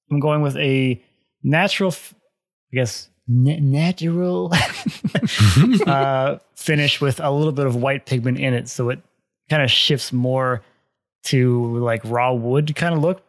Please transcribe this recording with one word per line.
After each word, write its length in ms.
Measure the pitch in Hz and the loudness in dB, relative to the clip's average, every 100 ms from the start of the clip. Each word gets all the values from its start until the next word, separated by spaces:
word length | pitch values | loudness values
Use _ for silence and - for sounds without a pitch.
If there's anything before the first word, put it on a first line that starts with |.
| _ | _
I'm 80 | 147 | -2
going 220 | 151 151 | 0 0
with 140 | 143 131 | 0 -2
a 440 | 139 135 131 123 - _ _ _ | 0 0 0 -2 -8 _ _ _
natural, 460 | 135 156 196 - 190 | 0 2 2 0 -2
f-, 240 | 165 - - _ _ _ _ _ | -2 -10 -20 _ _ _ _ _
I 40 | 123 | -2
guess, 320 | 120 - - _ - | -2 -4 -16 _ -2
na-, 320 | 120 131 156 | 2 2 2
natural, 960 | 139 143 165 180 165 170 180 180 180 | 0 2 0 -2 -2 -2 -2 -2 -2
<laughs> 1300 | 175 - - - - - - - - 107 90 208 226 - | -2 -2 -4 -10 -8 -6 -4 -4 2 4 6 6 4 2
uh, 500 | 139 139 135 135 143 _ - | 2 2 0 0 -4 _ -10
finish 460 | - 151 143 - | -2 0 0 0
with 180 | 139 127 | -2 0
a 100 | 151 | -2
little 200 | 143 156 | 0 0
bit 120 | 139 139 | 0 0
of 100 | 120 | 0
white 300 | 131 139 - | 0 -2 -2
pigment 340 | 131 120 123 | -2 -2 -2
in 140 | 135 | 0
it. 160 | 120 123 | -2 -4
So 200 | - 123 | -6 -4
it 100 | 135 _ _ _ _ _ | -4 _ _ _ _ _
kinda 180 | 151 131 | 0 2
shifts 440 | - - 139 - | 2 2 0 -2
more 520 | 127 127 131 127 120 - _ _ _ _ _ - | -2 0 0 0 -2 -6 _ _ _ _ _ -2
to, 520 | 135 123 120 117 117 | 2 4 2 0 -2
like, 220 | 120 113 | -2 -2
raw 300 | 117 117 127 | -2 0 0
wood 420 | 127 117 135 151 147 | 0 0 0 0 -2
kinda 240 | 170 160 | 0 2
look 240 | 160 185 | 0 -2